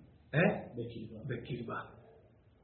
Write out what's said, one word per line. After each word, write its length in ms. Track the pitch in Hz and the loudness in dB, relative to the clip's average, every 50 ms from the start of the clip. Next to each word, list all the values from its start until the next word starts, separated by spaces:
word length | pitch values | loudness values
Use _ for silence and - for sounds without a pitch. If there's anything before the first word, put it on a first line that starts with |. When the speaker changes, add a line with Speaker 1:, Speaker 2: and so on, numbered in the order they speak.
| - - - - - - - | -20 -20 -20 -20 -10 2 6
Speaker 1:
¿Eh? 400 | 147 185 208 - - - - 123 | 6 8 8 6 4 -2 -6 -6
Speaker 2:
Bekirba. 440 | 120 113 - - 107 107 - 113 107 - | -6 -6 -6 -6 -8 -10 -10 -10 -10 -6
Speaker 1:
Bekirba. 640 | 123 120 - - - 120 117 113 107 107 104 - - - - - - - - - - - - - - - - | -4 -4 -4 -4 -4 -4 -4 -4 -4 -6 -6 -6 -8 -14 -18 -20 -20 -20 -20 -20 -20 -20 -20 -20 -20 -20 -20